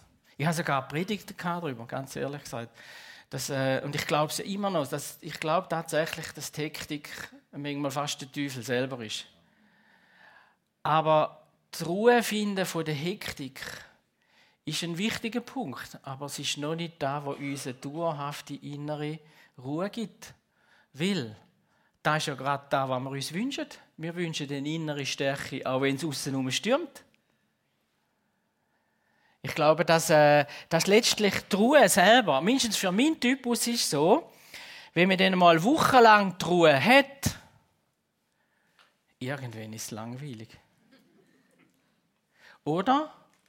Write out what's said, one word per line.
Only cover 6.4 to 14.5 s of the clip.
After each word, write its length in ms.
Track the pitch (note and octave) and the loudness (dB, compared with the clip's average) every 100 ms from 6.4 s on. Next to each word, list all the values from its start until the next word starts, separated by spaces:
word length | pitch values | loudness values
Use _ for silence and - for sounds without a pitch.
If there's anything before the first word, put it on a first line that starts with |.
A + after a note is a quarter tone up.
| C#3+ | -12
die 120 | - | -8
Hektik 460 | D#3 - - D3 - - - C#4 _ | -8 -8 -10 -10 -10 -16 -16 -18 _
manchmal 400 | D3 D3 C#3+ C#3+ | -12 -8 -6 -4
fast 300 | C3+ C#3+ - | -4 -6 -8
der 100 | C3+ | -10
Teufel 320 | C#3+ C#3+ C3 | -8 -8 -8
selber 360 | A2+ B2 C3 C3 G#2+ | -4 -2 -2 -6 -10
ist. 220 | - - _ _ _ _ _ _ _ _ _ - - _ _ _ _ | -12 -12 _ _ _ _ _ _ _ _ _ -20 -20 _ _ _ _
Aber 640 | D3 D#3 D3+ D#3 D3+ - _ _ _ - | 0 2 4 4 2 -4 _ _ _ -10
die 40 | D#3+ | -6
Ruhe 360 | F#3 A#3 A#3+ | 2 4 4
finden 440 | G#3+ G#3 G#3 G3 F3+ | 2 -2 -2 -2 -4
von 180 | E3 | -4
der 100 | D#3 | -4
Hektik 680 | D3 E3 G#3 - - C3+ - - - - _ _ _ _ _ _ | -4 -6 -6 -10 -12 -12 -12 -14 -16 -18 _ _ _ _ _ _